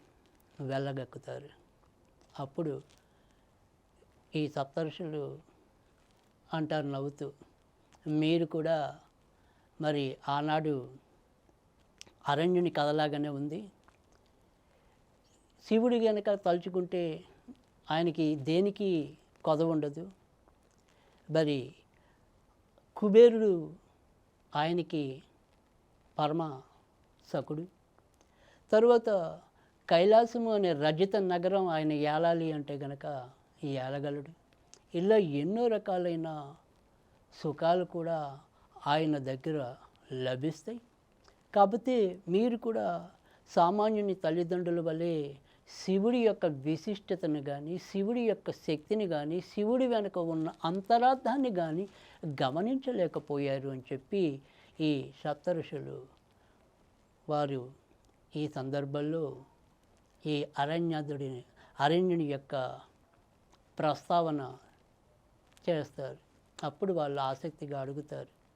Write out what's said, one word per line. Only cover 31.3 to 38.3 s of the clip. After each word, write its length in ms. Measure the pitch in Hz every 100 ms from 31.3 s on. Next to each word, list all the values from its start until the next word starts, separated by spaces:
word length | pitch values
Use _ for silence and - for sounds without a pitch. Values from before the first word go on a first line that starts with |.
| 175 180 190 185
ఆయన 240 | 156 156
ఏలాలి 600 | 151 147 151 170 170 160
అంటే 220 | 151 143
గనక 560 | 143 139 139 151 139 131 - _ _
ఏలగలడు. 680 | 147 135 127 143 143 143 143 170 _ _ _ - _ 170
ఇలా 200 | 190 220
ఎన్నో 500 | 175 143 156 220 240
రకాలైన 880 | 214 208 185 175 165 160 151 143 - _ _ _ _ _ _ _ -
సుఖాలు 420 | 160 143 165 180 175
కూడా 540 | 175 165 165 143